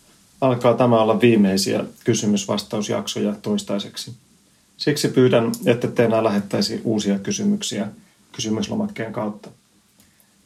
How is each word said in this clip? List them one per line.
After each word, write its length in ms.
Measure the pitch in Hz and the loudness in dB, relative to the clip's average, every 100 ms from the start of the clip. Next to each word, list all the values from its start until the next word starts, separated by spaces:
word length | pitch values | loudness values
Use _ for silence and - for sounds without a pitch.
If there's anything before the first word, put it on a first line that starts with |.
| _ _ _ _ | _ _ _ _
alkaa 320 | 131 120 123 | 0 2 2
tämä 280 | 117 127 113 | 4 4 4
olla 200 | 110 104 | 4 4
viimeisiä 640 | 120 113 98 95 117 110 107 - | 6 6 4 2 0 -2 -4 -6
kysymysvastausjaksoja 1300 | - 110 107 101 - 104 - 110 104 107 104 117 104 104 | -2 0 0 0 -2 -4 -4 -6 -4 -4 -4 -4 -4 -4
toistaiseksi. 720 | 107 104 - 101 95 - - - _ _ _ _ _ _ | -4 -4 -2 -6 -6 -12 -14 -16 _ _ _ _ _ _
Siksi 300 | - 147 117 | -2 0 0
pyydän, 440 | - 127 127 117 - - | 4 4 4 2 0 0
ette 220 | 117 - | 0 0
te 180 | - 117 | 0 2
enää 180 | 110 | 2
lähettäisi 580 | 110 104 98 110 104 110 | 2 0 -2 -2 -2 -2
uusia 360 | 117 110 101 98 | -2 -2 0 -2
kysymyksiä 680 | 101 101 104 104 - 110 104 - _ _ _ | -2 -2 0 0 -2 -6 -8 -10 _ _ _
kysymyslomakkeen 840 | - 117 107 101 110 104 - 110 | -8 -4 -4 -4 -4 -6 -6 -8
kautta. 360 | 104 107 - - - _ _ _ _ _ _ _ _ | -6 -6 -8 -16 -20 _ _ _ _ _ _ _ _